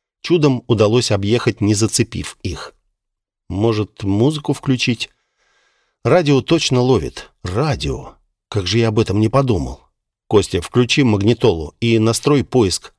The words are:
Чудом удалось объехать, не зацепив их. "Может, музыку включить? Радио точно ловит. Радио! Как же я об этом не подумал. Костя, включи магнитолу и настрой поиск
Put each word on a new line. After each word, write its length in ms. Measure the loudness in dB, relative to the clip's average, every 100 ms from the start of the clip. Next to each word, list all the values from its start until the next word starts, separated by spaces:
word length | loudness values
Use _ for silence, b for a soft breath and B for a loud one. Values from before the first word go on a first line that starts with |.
| _ _
Чудом 400 | -2 2 2 0 -2
удалось 460 | 0 2 2 0
объехать, 500 | -2 0 0 0 -2
не 140 | 0 0
зацепив 600 | 0 0 -2 -6 -12 -10
их. 320 | -10 -10 -14 _ _ _ _ _ _ _ _
"Может, 540 | -2 0 0 -4 -6
музыку 520 | -4 0 0 0 -6
включить? 580 | -4 -2 -2 -2 -4 -8 _ _ _ _ _ _ _ _ _
Радио 380 | 2 2 4 2
точно 400 | 2 0 2 2
ловит. 480 | 2 2 0 -12 -20 _
Радио! 720 | -6 -4 -2 -4 -6 -8 -12 _ _ _ _
Как 160 | -6 -2
же 140 | 0
я 80 | 0
об 100 | 0
этом 220 | 0 0
не 100 | 2
подумал. 520 | 2 0 -2 -4 -10 _ _ _ _ _
Костя, 340 | 0 2 -4
включи 420 | -2 0 0 2
магнитолу 720 | 2 2 2 2 2 0 -6 _
и 200 | 0 2
настрой 440 | 2 0 2 0
поиск 520 | 2 2 2 -2 -12